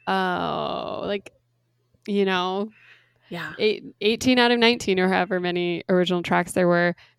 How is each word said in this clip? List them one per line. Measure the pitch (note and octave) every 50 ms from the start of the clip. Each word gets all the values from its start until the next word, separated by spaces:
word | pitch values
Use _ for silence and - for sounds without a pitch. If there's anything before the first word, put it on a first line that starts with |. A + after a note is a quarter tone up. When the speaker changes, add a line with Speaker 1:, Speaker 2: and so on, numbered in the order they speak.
| -
Speaker 1:
"Oh," | F#3 F#3+ F#3+ F#3 F#3 F3+ F3+ E3+ D#3+ D3+ D#3 D3+ C#3+ - - - - - - -
like, | F#3+ G3+ G3+ - - _ _ _ _ _ _ _ _ _ _ _ _ _ _ -
you | - G3+ G3+ G3
know, | F#3+ F#3+ F3+ F3+ F#3 F#3 G3 G3+ A3 - _ _ - - _ _ _ _ _ _ -
Speaker 2:
Yeah. | F3 E3+ E3 - - -
Speaker 1:
eight, | G3+ A3 - - - - - -
eighteen | G3+ G#3 A#3 A3 - C4 B3+ B3
out | A#3+ A#3+
of | A#3+ A#3+
nineteen | A3+ A#3 A#3+ A#3+ - G3+ F#3+ F#3
or | F#3
however | F#3+ F#3+ F#3 F3+ G3 F#3+ F3+
many | F3+ F3 F3 F3+ F3 F3 E3+ E3 -
original | - F#3+ F3+ F3+ E3+ F3+ F3
tracks | E3+ - F3 F3 F3 -
there | - F#3 F3+
were. | F3 F3 F3 F3 F3 F3 - - _ _